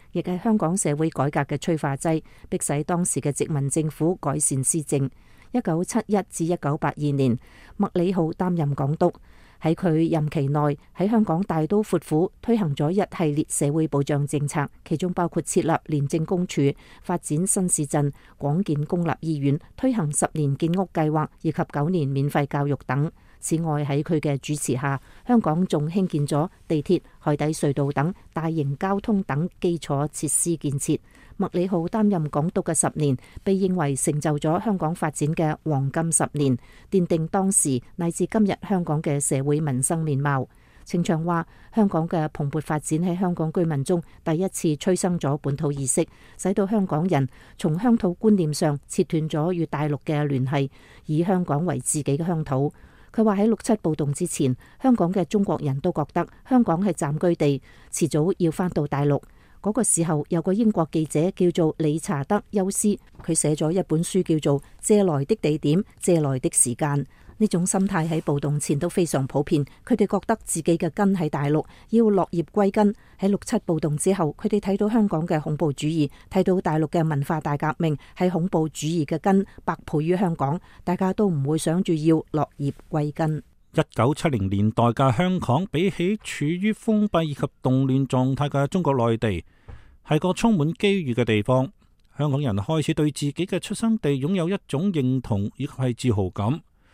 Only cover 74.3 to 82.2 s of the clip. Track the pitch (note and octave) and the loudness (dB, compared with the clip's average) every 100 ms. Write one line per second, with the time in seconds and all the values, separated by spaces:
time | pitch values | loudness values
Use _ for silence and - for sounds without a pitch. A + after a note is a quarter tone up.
74.3 | - G#3 G#3 G3+ G3 G#3 A3+ G3+ D#3+ F3 | -2 -2 0 0 0 2 2 2 0 0
75.3 | D#3 D3+ D3 D#3+ C3+ D3+ E3 C#3+ - - | -2 -2 0 0 0 -2 0 0 -4 -2
76.3 | F#3 F#3 F#3 F3 D#3 D#3 F3 D#3+ C#3+ C#3 | 0 2 2 2 0 0 0 0 0 -2
77.3 | D#3+ D#3 D3 D#3 - E3 C#3+ - - F3+ | -2 -2 -2 -2 0 -2 -2 -8 -2 0
78.3 | E3 F3+ E3+ D#3 - D3 E3+ C#3+ D#3+ G3+ | 0 0 0 -2 -2 -2 -2 -2 0 2
79.3 | G3 F#3+ - - E3 - D3+ D#3+ F3+ F#3 | 2 0 -6 -8 -6 -4 -2 0 2 0
80.3 | E3 C3+ E3+ - - - F#3 F#3+ F#3 G#3 | 0 -2 -2 -8 -10 -4 0 0 0 0
81.3 | D3+ C3+ D#3 E3 E3+ G3+ D#3+ D#3+ D#3+ | 0 0 0 0 0 0 2 4 2